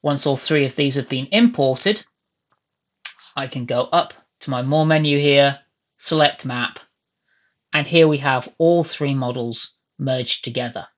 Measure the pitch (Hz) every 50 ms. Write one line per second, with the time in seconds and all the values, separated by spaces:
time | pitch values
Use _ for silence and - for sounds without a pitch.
0 | - 151 143 139 - 147 135 131 - - 156 151 139 131 - - 143 139 131 139
1 | 127 - 139 131 135 - - 214 240 240 240 - 139 131 131 - - 196 214 -
2 | - _ _ _ _ _ _ _ _ _ _ _ _ _ _ _ _ _ _ _
3 | _ - - _ - - _ 143 135 127 - 135 120 117 127 123 - - - -
4 | - - - - _ _ _ _ - - 135 123 127 131 147 156 156 156 156 156
5 | 156 147 143 143 143 147 139 143 139 139 139 - _ _ _ _ _ _ _ _
6 | - - 165 156 151 143 - - - 135 123 123 120 117 - - - _ _ _
7 | _ _ _ _ _ _ _ _ _ _ _ _ _ _ - 151 147 143 160 165
8 | 160 156 151 139 135 143 131 127 - - _ _ 165 165 170 170 160 165 - -
9 | 151 143 139 135 127 123 123 127 117 120 117 - - - _ _ _ _ _ _
10 | 147 135 131 127 123 - - - - 123 120 123 123 120 - 98 - - _